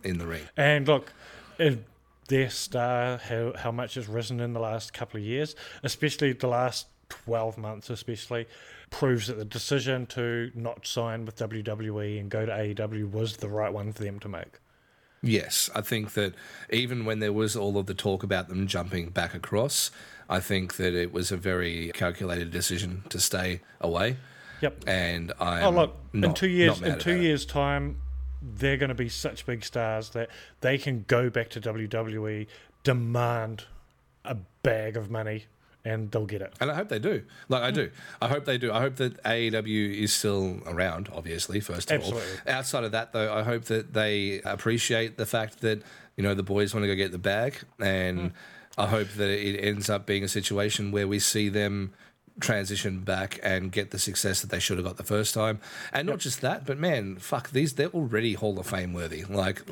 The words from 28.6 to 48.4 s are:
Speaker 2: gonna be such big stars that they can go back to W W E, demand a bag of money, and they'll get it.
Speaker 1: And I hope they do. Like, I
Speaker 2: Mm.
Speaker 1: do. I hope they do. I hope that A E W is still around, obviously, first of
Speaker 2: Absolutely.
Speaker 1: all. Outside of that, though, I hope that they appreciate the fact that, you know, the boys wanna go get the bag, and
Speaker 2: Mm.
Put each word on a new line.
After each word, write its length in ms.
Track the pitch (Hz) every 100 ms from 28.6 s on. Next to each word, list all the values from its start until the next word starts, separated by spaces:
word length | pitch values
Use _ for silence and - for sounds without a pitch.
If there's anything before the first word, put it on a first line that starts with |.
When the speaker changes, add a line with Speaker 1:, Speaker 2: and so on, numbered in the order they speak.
| 135 135
Speaker 2:
gonna 180 | 135 123
be 120 | 120
such 380 | - - 110 -
big 180 | 120
stars 460 | - 120 113 110 110
that 200 | 117 113 - - -
they 180 | 123 135
can 280 | 143 123 104
go 220 | 123 123
back 200 | 117 113
to 80 | -
W 260 | 113 110 110
W 400 | 113 113 110 107
E, 200 | 107 107 - - _
demand 800 | - 123 117 120 120 120 110 107 - - - _ _ _ -
a 100 | 123 90 _
bag 340 | - 110 110 110
of 120 | 101
money, 360 | 113 107 107 - _ _ _ 113
and 260 | 110 107
they'll 140 | 113 107
get 160 | 101
it. 120 | 95 -
Speaker 1:
And 100 | 135
I 40 | 151
hope 120 | 208
they 120 | 113
do. 240 | 139 156 - - -
Like, 120 | 127
I 100 | 120
Speaker 2:
Mm. 40 | 143
Speaker 1:
do. 160 | 110 - - -
I 80 | 117
hope 160 | 143 139
they 120 | 127
do. 140 | 120
I 80 | 110
hope 160 | 135 131
that 220 | 127 - 110
A 220 | 117 117
E 20 |
W 400 | 110 107 107 104
is 220 | 101 104
still 480 | - 107 101 95 90 -
around, 440 | 82 92 82 101
obviously, 460 | 80 82 82 - 98
first 320 | 104 85 -
of 80 | 151
Speaker 2:
Absolutely. 300 | - 120 90 95 -
Speaker 1:
all. 60 |
Outside 320 | 131 131 139 113
of 60 |
that, 180 | 113 117
though, 220 | 113 107
I 100 | 107
hope 220 | 110 120 117
that 260 | 113 107
they 460 | 110 107 104 101 98 -
appreciate 720 | 101 113 117 - 113 113 -
the 80 | 107
fact 340 | 117 107 -
that, 220 | 113 107 - - - -
you 80 |
know, 100 | 98
the 100 | 98
boys 300 | 92 101 101
wanna 140 | 107 104
go 80 | 95
get 160 | 98
the 60 | 87
bag, 400 | 98 101 123 - - -
and 400 | 98 95 92 90
Speaker 2:
Mm. 120 | 87 -